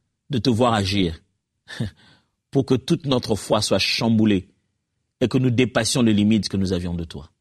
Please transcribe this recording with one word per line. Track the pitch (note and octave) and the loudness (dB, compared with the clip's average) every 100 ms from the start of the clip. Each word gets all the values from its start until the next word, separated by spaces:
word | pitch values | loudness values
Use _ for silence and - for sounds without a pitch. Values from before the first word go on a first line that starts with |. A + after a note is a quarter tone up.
| _ _ - | _ _ -8
de | C3 | -2
te | C3+ | 0
voir | A2 B2 | 2 2
agir | A2 F#2 G2 F2 E2 _ _ _ _ - - | 2 0 0 -2 -4 _ _ _ _ -18 -10
<laughs> | A2 _ _ _ _ _ _ | -10 _ _ _ _ _ _
pour | C#3 - | -2 0
que | |
toute | C3 - E3+ C#3 | -2 0 -2 0
notre | B2 - G2+ | -2 -2 -6
foi | - G#2+ | 0 -2
soit | - G2 | 0 0
chamboulée | - - A#2 A2+ G#2+ G2 - _ _ _ _ _ _ - | 0 -2 0 2 4 2 -2 _ _ _ _ _ _ -4
et | A#2+ | -2
que | C3 | 0
nous | B2+ | 0
dépassions | A#2 A#2 B2 A2 C3+ | 2 2 0 -2 2
les | A2+ | 2
limites | G2+ G#2 A2 - | 4 4 2 0
que | G2 | -4
nous | F#2 | -2
avions | F2+ F2 | -4 -4
de | F2 | -8
toi. | E2 C#2+ D2 _ | -10 -14 -18 _